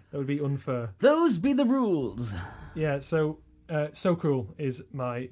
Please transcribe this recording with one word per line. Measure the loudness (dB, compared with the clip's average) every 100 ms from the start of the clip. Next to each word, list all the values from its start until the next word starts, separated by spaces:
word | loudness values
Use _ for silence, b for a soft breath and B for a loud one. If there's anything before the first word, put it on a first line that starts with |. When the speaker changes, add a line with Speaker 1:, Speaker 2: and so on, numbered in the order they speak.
| _
Speaker 1:
that | -6
would | -2
be | -2
unfair. | 0 -2 -2 -4 -4 2
Speaker 2:
Those | 4 6 4 4
be | 2
the | 4
rules. | 4 2 2 0 -2 -4 -6 -6 -10 B B -4
Speaker 1:
Yeah, | -2 -2
so, | -2 0 0 -2 -12 _ -4
uh, | -2 -2
So | -2 0
Cruel | 2 2 0 -2 -4
is | -4 -4 -8
my | -6 -4 -4 -6